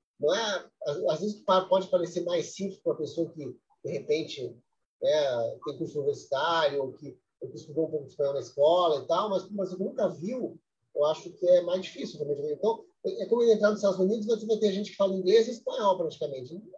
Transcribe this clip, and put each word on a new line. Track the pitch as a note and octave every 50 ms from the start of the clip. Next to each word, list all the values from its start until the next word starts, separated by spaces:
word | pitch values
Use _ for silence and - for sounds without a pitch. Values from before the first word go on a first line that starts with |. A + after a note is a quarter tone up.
| _ _ _ -
não | D3 D3+ F#3
é, | A3 A3+ G#3 G3 E3+ - - _ - -
às, | C#3+ D3 F3+ G#3+
às | F3 D#3 D#3
vezes | G3 G#3+ G#3 - -
pa-, | G3+ F#3+ F#3 F#3
pode | - F#3 F#3+ F3+
parecer | - F#3 F3 E3 - - F3+ E3+
mais | F3 F3+ E3 - - -
simples | - G3 F#3+ - -
pra | - E3 D3
pessoa | - D3+ - - E3 E3 -
que, | - D#3 C#3 B2 - - _ _ _ _ -
de | -
repente, | D#3 C3+ C3 D3+ D3 D#3+ D3+ - - C#3 B2 A#2+ - - _ _ _ _ _ _ _ -
né, | C3+ C#3 D3+ D3+ C#3+ C3+ B2 A#2 A2+ A2+ A2 - -
tem | D3+ C3+
curso | B2 D#3+ C3+ - D3
universitário, | C#3 C#3+ C3 - - - C3+ C3+ D3+ E3+ E3 E3 D#3 C#3 C#3 C#3 C3
ou | C3
que, | - - D3 C3 - _ _ _ _ -
ou | - B2
que | -
estudou | - - D3+ C#3 D#3 D#3+
um | D3+
pouco | D#3 D3 C3+
de | -
espanhol | - - C#3+ C#3 C#3
na | C3+
escola | B2+ A#2 - C#3 C#3+ D#3 E3+ F3+ F3+ D#3+ D3+ - -
e |
tal, | - E3 F#3 G#3+ G#3+
mas, | F#3+ F3+ - -
mas | G#3 G3+ F#3 F#3 F#3 F#3
nunca | G3+ - C4+ - G#3 E3+
viu, | C3+ C3 E3 G#3+ C4 B3+ G3+ - - - _ _ _ _ _ _ -
eu | C#3 D3
acho | D3+ D#3 - - F3
que | - - F3+
é | F3 F3+ F3
mais | F3 E3+ F3+ F#3+
difícil | F#3 - - C#4 - - E3 D3+
também. | D3 C#3+ C#3+ C#3 C#3+ D3+
Então, | D3 - F#3+ A3 A3 - - _ _ _ -
é, | - F#3+ - F#3+
é |
como | G3+ A#3 A#3+
ele | A#3 A#3 G#3+
entrar | G3 G#3 G#3
nos | G#3 G3+
Estados | G3+ G3 F#3
Unidos, | F#3 F#3 G3 A3+ A3+ G#3
você | A#3 A3+ G#3+ G#3+
vai | A3+ A3
ter | G#3+ G#3+ G3+ F#3
gente | G3+ G#3 -
que | -
fala | - G3 F#3+ F#3+
inglês | F#3 F3+ F#3 G#3+ A#3 A3
e | B3
espanhol | A#3 - - B3+ - - G#3 G3 F#3
praticamente, | F#3 E3 D3+ - - D#3 C#3+ C3+ C3 B2+ C#3+ E3
né? | G3+ A3 - -